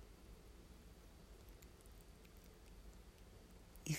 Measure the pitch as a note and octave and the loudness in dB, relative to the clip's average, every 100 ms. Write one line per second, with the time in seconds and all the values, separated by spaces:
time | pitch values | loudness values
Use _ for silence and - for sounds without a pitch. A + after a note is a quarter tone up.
0 | - - - - - - - - - - | -6 -6 -6 -4 -4 -6 -6 -6 -6 -6
1 | - - - - - - - - - - | -6 -6 -6 -6 -4 -4 -6 -6 -6 -6
2 | - - - - - - - - - - | -6 -8 -8 -6 -6 -6 -6 -4 -4 -4
3 | - - - - - - - - - | -6 -6 -6 -6 -4 -4 -4 4 10